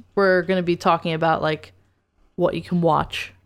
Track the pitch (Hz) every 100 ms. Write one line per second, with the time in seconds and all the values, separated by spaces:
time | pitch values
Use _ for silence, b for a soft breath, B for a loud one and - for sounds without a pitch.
0 | - - 190 185 175 185 175 170 190 165
1 | 175 160 165 160 156 156 - _ _ _
2 | _ _ _ - 175 170 - 180 165 147
3 | 151 - - -